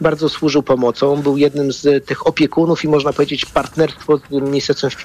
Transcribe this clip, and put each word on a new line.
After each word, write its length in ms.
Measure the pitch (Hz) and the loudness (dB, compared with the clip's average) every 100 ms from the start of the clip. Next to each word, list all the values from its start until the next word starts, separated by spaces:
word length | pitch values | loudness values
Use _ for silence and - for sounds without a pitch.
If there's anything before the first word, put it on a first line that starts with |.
bardzo 280 | 165 151 156 | -2 0 -2
służył 340 | - 156 147 | -2 0 0
pomocą. 520 | - 127 120 113 139 143 | 2 2 0 0 0 2
Był 160 | 143 139 | 0 2
jednym 340 | 143 143 139 | 2 2 -4
z 320 | 127 143 139 - | -2 2 2 0
tych 220 | 135 - | -4 -2
opiekunów 560 | 160 143 - 165 165 | 0 0 2 0 0
i 40 | 156 | 2
można 260 | 151 143 | 2 2
powiedzieć 320 | 135 143 143 - | 0 -2 -2 -4
partnerstwo 720 | - 131 - 156 - - 151 | -4 -2 -2 -2 -2 -2 -2
z 140 | - | -2
Ministerstwem 600 | 143 139 139 - 143 135 - | -4 -2 -2 -2 -2 -4 -6